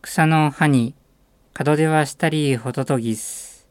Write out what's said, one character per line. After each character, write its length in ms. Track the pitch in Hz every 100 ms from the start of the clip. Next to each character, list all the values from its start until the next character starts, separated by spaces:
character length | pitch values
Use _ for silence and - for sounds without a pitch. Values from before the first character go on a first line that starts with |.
草 240 | - - 160
の 240 | 160 151
葉 180 | 135 151
に 280 | 135 117 - _ _ _ _ _ -
門 200 | 143 151
出 120 | 156
は 180 | 156 135
し 100 | -
た 140 | 160
り 260 | 156 143 127
ホ 160 | 120
ト 140 | 123 131
ト 140 | 135
ギ 180 | 117 110
ス。 500 | - - - - _